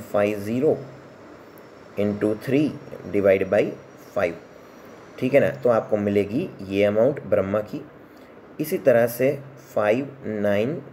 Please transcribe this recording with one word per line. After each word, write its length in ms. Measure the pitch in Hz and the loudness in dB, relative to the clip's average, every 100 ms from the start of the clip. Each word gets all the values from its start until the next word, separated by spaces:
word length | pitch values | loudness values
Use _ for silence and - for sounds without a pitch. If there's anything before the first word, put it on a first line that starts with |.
| - | -2
five 260 | 104 104 104 | 0 0 -2
zero 360 | 101 120 151 110 - - - - - - - - - - - - | -4 0 2 0 -4 -18 -20 -20 -20 -20 -20 -20 -20 -20 -12 -4
into 360 | 104 101 107 107 | -2 0 -2 -2
three 240 | - 131 147 - - - 95 | 0 0 0 -4 -14 -16 -4
divide 340 | 101 98 95 95 | 2 4 4 2
by 140 | 104 170 - - - - - | 2 0 -4 -16 -20 -10 -2
five, 180 | 90 82 - - - - - - - - | -2 -4 -16 -20 -20 -20 -20 -20 -18 -6
ठीक 160 | 131 | 2
है 60 | - | 4
ना। 80 | 95 | 2
तो 160 | - 123 | 0 2
आपको 260 | 113 - 107 | 2 0 -2
मिलेगी 500 | 101 101 95 120 190 - | 2 2 2 -2 -6 -10
ये 200 | 95 98 | -4 2
amount 380 | 101 107 123 143 107 | 2 4 2 0 0
ब्रह्मा 340 | 101 95 104 | 0 0 -2
की। 220 | 104 147 - - - - - - - - | -4 -10 -14 -20 -20 -20 -20 -20 -14 -10
इसी 180 | 151 185 | -6 0
तरह 280 | 135 117 120 | 4 4 4
से 300 | - 131 147 - - - | 0 0 -2 -8 -20 -8
five 340 | - 104 123 135 - 104 | 0 2 2 -2 -8 -8
nine 500 | 107 104 101 120 170 - | -2 0 0 0 -4 -10